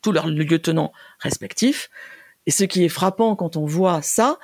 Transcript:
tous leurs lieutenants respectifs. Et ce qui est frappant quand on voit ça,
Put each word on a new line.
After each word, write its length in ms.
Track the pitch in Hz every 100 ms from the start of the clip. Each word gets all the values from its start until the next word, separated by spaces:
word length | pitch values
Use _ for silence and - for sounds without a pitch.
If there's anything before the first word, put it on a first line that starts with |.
tous 120 | 214
leurs 140 | 160 160
lieutenants 640 | 151 151 160 165 160 151 - - -
respectifs. 680 | - - 190 - 240 302 - - - - - _ -
Et 60 |
ce 120 | -
qui 220 | 190 185 170
est 40 |
frappant 460 | - 185 190 226 202
quand 220 | 170 165
on 80 | 151
voit 360 | 165 185 160
ça, 380 | - - 269 339